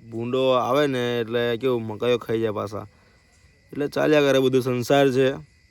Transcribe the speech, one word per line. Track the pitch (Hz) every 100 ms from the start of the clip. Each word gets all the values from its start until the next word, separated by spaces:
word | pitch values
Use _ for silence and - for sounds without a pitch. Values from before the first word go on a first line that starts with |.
| 113
ભૂંડો | 113 120 131 131
આવે | 127 113 139 147
ને | 127 120 120
એટલે | 110 120 120 117
કેવું | 131 123
મકાઈઓ | 113 104 120 120
ખાઈ | - 113
જાય | 110
પાછા, | 104 104 104 104 _ _ _ _ _ _ _ -
એટલે | - 143
ચાલ્યા | 139 143 151
કરે, | 143 135
બધું | 131 131
સંસાર | 123 123 117 143 139
છે, | 127 131 147 147 _ _